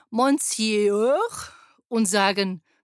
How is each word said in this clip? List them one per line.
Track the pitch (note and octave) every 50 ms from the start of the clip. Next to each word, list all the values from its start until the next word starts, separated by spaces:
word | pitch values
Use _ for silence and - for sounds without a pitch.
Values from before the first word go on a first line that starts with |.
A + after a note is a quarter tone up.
| _ _
Monsieur | A3+ A3+ B3+ C#4 C#4 - - - - - A3 A3 G#3+ G#3 G#3 G3+ G3+ G#3 A3+ B3+ C#4+ F4+ A4+ A#4 - - - - - - - _ _ _ _ _
und | A#3+ A3+ A3
sagen | F3+ G3+ G3+ G3 G3 F#3+ G3+ G3 F#3+ F#3 D#3+ - _ _ _